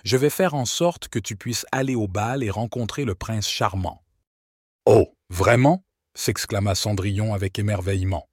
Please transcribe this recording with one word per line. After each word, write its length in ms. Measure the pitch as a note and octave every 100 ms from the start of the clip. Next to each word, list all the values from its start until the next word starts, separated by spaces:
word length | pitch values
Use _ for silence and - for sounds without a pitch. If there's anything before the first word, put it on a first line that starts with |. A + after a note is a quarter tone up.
Je 140 | G2 B2+
vais 120 | C#3+
faire 240 | - F#3
en 120 | C#3+ A#2
sorte 420 | - F3 - -
que 120 | A2+
tu 160 | - G#2
puisses 300 | A#2+ A2+ -
aller 240 | C3 C3+ B2
au 120 | G2+
bal 360 | G2+ A2 C#3
et 60 | G#2+
rencontrer 560 | G2 A#2 B2 A2 - B2+
le 100 | F#2
prince 320 | - A2 -
charmant. » « 560 | - A2 F#2+ F2+ - _ _ _ _ _ _ _ _ -
Oh, 300 | A2+ - _ _
vraiment ? » 540 | F2+ F#2+ A#2+ C#3 F#3 - _ _ -
s'exclama 600 | - G#2 - G#2 G#2 G2
Cendrillon 580 | G#2+ G2+ G2+ G2 A2
avec 260 | G2+ F#2+ -
émerveillement. 680 | G#2 G2 F#2 F#2+ F#2+ E2+ -